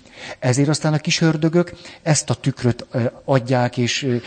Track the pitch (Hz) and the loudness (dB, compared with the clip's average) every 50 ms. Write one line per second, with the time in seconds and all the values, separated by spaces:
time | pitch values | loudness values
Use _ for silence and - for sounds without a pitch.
0 | - - - - - - - - - 131 123 139 143 143 151 - - 156 151 151 | -20 -20 -20 -18 -16 -16 -12 -4 0 0 2 2 2 2 0 0 0 0 0 0
1 | - 175 160 - 170 160 160 156 160 160 156 175 175 175 - - - - - - | 0 -2 0 2 2 2 2 2 0 2 2 2 0 0 -4 -18 -18 -20 -18 -8
2 | - 165 151 - - - 123 - - 139 123 - 127 120 117 - - - - 135 | -2 0 0 0 0 -2 -4 -2 -2 -4 -4 0 0 0 0 -2 -6 -8 -4 -2
3 | 113 123 - - - - 139 131 117 120 135 123 123 120 - 131 123 117 - - | -2 -2 -4 -6 -2 0 0 0 2 2 0 2 2 0 0 -2 -2 -2 -2 -2
4 | 143 135 123 120 117 | -2 -2 -2 -2 -4